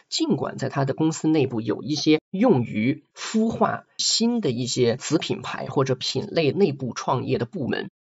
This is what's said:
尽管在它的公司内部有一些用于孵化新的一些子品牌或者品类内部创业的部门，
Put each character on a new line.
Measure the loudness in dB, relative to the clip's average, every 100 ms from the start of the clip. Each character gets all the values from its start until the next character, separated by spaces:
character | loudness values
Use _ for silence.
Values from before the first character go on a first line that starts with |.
| _
尽 | -4 0 0
管 | -2 -4
在 | -4
它 | -2
的 | -2
公 | 0 0
司 | 0 2
内 | 2 2
部 | 0
有 | -4 -4
一 | -4 0
些 | 2 2 2
用 | 2 4 4
于 | 2 0 0 -2 -8 -14
孵 | -4 0 0
化 | 2 0 -2 -8 -4
新 | 0 2 2 2
的 | 0
一 | -2 -2
些 | 2 2 2
子 | 0 0
品 | 0 -4
牌 | -6 -8 -2
或 | 0 0
者 | 0
品 | -2 -4 -2
类 | 0 2
内 | 4 2
部 | 2 -6
创 | -4 -2 0
业 | 0 -2
的 | -2
部 | -4 -2
门， | -2 -6 -14 _